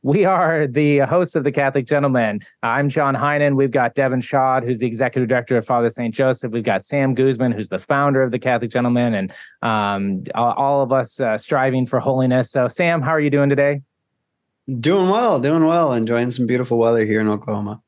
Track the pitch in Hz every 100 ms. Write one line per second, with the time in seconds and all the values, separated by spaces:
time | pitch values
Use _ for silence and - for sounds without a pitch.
0 | 131 165 190 190 165 165 147 131 147 143
1 | 135 170 175 165 139 143 139 139 123 147
2 | 143 127 110 104 - _ 113 123 143 156
3 | 143 131 143 147 147 135 139 131 120 -
4 | 131 127 120 143 135 131 120 117 120 117
5 | 127 131 120 127 120 120 107 123 117 -
6 | 120 110 131 127 120 117 110 98 - 143
7 | 135 127 135 120 127 107 104 92 - 139
8 | 143 135 131 113 127 120 117 123 123 123
9 | 120 107 95 - - _ 117 110 101 101
10 | 98 95 - - 120 - 135 143 131 135
11 | 120 - 123 107 - 143 135 131 127 127
12 | 135 131 131 127 120 139 123 - 170 170
13 | 139 160 147 143 139 139 143 143 139 _
14 | _ _ _ _ _ _ - 127 127 196
15 | 180 214 240 151 135 165 160 170 160 120
16 | 113 117 123 120 117 123 123 117 113 117
17 | 107 107 107 104 - 107 104 110